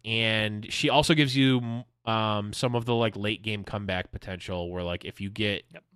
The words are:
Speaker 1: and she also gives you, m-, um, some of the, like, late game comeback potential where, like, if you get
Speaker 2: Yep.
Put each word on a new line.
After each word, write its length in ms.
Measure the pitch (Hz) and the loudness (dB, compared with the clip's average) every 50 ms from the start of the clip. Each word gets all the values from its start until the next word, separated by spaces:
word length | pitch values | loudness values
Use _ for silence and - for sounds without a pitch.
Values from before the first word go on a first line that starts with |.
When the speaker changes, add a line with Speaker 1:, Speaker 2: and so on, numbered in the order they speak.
| - | -6
Speaker 1:
and 680 | 110 110 113 113 110 110 110 107 107 107 104 104 - | -4 0 0 2 2 2 0 0 -2 -4 -6 -8 -6
she 160 | - - - 147 | -4 0 2 4
also 240 | 127 143 147 - 170 | 6 6 6 6 6
gives 220 | 151 147 135 127 | 6 6 4 4
you, 220 | 135 135 131 131 123 | 4 6 6 6 4
m-, 520 | 120 117 117 120 123 _ _ _ _ 113 | 2 -2 -6 -6 -8 _ _ _ _ -2
um, 400 | 113 110 110 107 107 104 104 104 107 | 0 0 2 0 0 -2 -2 -4 -4
some 200 | - - 123 120 | -2 -2 0 0
of 100 | 120 117 | 0 0
the, 80 | 120 120 | 2 2
like, 220 | 117 117 110 - | 2 2 2 0
late 260 | 98 104 107 110 - | -2 -2 -2 -2 -2
game 220 | 104 110 107 104 98 | -4 -6 -6 -6 -6
comeback 460 | - - 104 101 95 92 90 90 - | -6 -6 -6 -4 -2 -4 -4 -4 -6
potential 600 | - 104 - - 92 87 - - 95 90 87 87 | -10 -12 -10 -10 -10 -10 -6 -6 -4 -4 -4 -4
where, 120 | 87 90 | -4 -4
like, 220 | 87 87 87 87 - | -4 -4 -4 -6 -8
if 160 | 87 - - | -12 -10 -8
you 100 | 98 98 | -8 -8
get 340 | 104 107 107 104 101 - - _ | -4 -2 -2 0 -2 -4 -6 _
Speaker 2:
Yep. 120 | - - _ _ _ | -20 -20 _ _ _